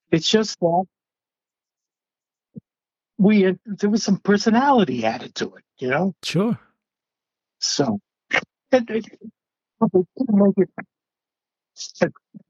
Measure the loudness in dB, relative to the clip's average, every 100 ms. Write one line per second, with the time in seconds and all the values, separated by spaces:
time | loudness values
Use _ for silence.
0 | -2 -2 2 0 0 -2 0 0 -4 _
1 | _ _ _ _ _ _ _ _ _ _
2 | _ _ _ _ _ -20 _ _ _ _
3 | _ 2 4 4 2 0 -8 -6 -2 -2
4 | -2 -2 0 0 2 2 4 2 2 0
5 | -4 -4 -10 -10 -10 -12 _ -8 -4 -2
6 | -2 -6 -6 -2 -2 -4 _ _ _ _
7 | _ _ _ _ _ -10 -6 -2 -2 -4
8 | _ _ -8 -8 -8 _ -2 0 0 -8
9 | -8 -18 -20 _ _ _ _ -2 0 2
10 | 0 -4 0 2 4 2 -2 -4 -18 _
11 | _ _ _ _ _ _ _ -20 -10 -4
12 | -4 -6 _ -20